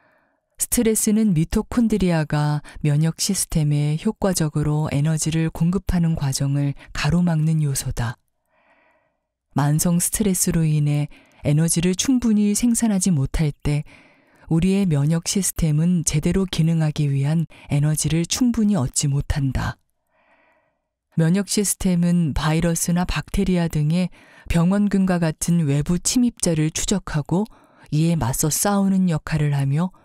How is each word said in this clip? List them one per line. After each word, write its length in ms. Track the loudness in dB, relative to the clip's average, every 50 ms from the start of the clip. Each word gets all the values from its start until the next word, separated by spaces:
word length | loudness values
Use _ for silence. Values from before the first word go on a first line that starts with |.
| _ _ _ _ _ _ _ _ _ _ _ _ -6
스트레스는 720 | -2 0 0 2 2 2 2 2 2 2 2 2 2 2
미토콘드리아가 1300 | 2 0 0 0 -2 -2 0 0 0 2 2 2 2 2 2 2 0 0 0 0 0 0 0 -2 -2 -4 -8 -16 -4
면역 400 | -2 0 2 2 2 0 0 -2
시스템에 760 | -4 -4 -2 -2 -4 -2 0 0 0 2 0 0 0 0 -2 -2 -2
효과적으로 840 | -4 -4 -2 -2 -2 0 0 -2 -2 -2 -2 -2 0 0 -2 -2 -2 -2
에너지를 580 | 0 0 0 0 -2 -2 -2 -2 -2 -2 -2
공급하는 640 | -2 -2 -2 0 0 -2 -2 -2 0 0 2 0 0
과정을 600 | -2 -2 -2 -2 -2 -2 -2 0 0 0 -2 -4 -6 -12 -14 -10
가로막는 720 | -4 -2 0 0 2 2 2 0 0 0 0 0 0 0
요소다. 520 | -2 -2 -4 -6 -6 -6 -4 -4 -6 -6 -10 _ _ _ _ _ _ _ _ _ _ _ _ _ _ _ _ _ _ _ _ _ _ _ _ _ _ _
만성 440 | -2 0 2 0 0 0 0 0 0
스트레스로 680 | -2 -2 -2 -2 0 0 0 0 -2 0 0 0 0
인해 440 | 2 2 2 0 0 0 0 -2 -4 -8 -18 -20 _ _ _ -2
에너지를 540 | 0 2 2 2 2 0 0 0 0 0
충분히 580 | 0 0 0 0 2 2 2 2 2 2 2 0
생산하지 560 | 0 0 0 0 2 0 0 0 0 0 2
못할 400 | 2 0 0 0 0 0 0 0
때 320 | -2 -4 _ -2 -2 -2 -4 -6 -14 -20 -20 _ _ _ _ _ _ _ -6 -2
우리의 380 | 0 2 2 2 2 2 2
면역 400 | 2 2 2 2 2 0 0 -2
시스템은 760 | -2 -2 -2 -2 -2 -2 -2 0 0 2 2 2 2 2 0 0
제대로 400 | 0 -2 0 0 0 0 0 -2
기능하기 680 | -2 0 0 0 2 2 2 0 -2 0 -2 -2 0
위한 360 | 0 0 0 0 0 0 -2 -4 -6 -20 -8 -4
에너지를 560 | -2 0 0 0 0 0 -2 -2 0 -2 -2
충분히 520 | -2 -2 0 0 0 2 2 2 2 2
얻지 320 | 0 0 -2 -2 -2 -2 0
못한다. 680 | 0 -2 -2 -4 -4 -2 -2 -2 -2 -2 -4 -4 -6 -10 _ _ _ _ _ _ _ _ _ _ _ _ _ _ _ _ _ _ _ _ _ _ _ _ _ _ _
면역 320 | 0 2 2 2 0 0 -2
시스템은 840 | -2 -2 0 -2 -2 -2 0 0 2 2 2 2 2 2 0 0 -2
바이러스나 680 | -2 0 0 0 2 2 0 0 0 -2 -2 0 -2 -2
박테리아 640 | -2 -4 -6 -6 -4 -2 -2 0 0 0 0 0
등의 440 | 0 0 -2 0 0 0 0 -2 -2 -6 -12 -20 -20 -20 -20 -8 -2
병원균과 720 | 0 2 2 4 2 2 2 2 2 2 2 2 2 2
같은 480 | 0 -2 -2 -2 -2 0 0 2 2
외부 320 | 2 0 0 0 0 -2 -2
침입자를 720 | -2 0 0 2 2 2 0 -2 -2 -2 0 2 0 -2
추적하고 760 | -2 -4 -4 -2 -2 -2 -2 -4 -4 -4 -2 0 -2 -2 -2 -2 -8 -20 _ _ _ _ -14 -4
이에 240 | -2 0 2 2 2
맞서 340 | 0 0 -2 -2 0 -2 -2
싸우는 600 | 0 0 0 0 2 2 2 2 2 2 2 2
역할을 440 | 0 -2 -2 -2 -2 0 0 0 0
하며 360 | 0 0 0 0 0 -2 -2 -6 -12 _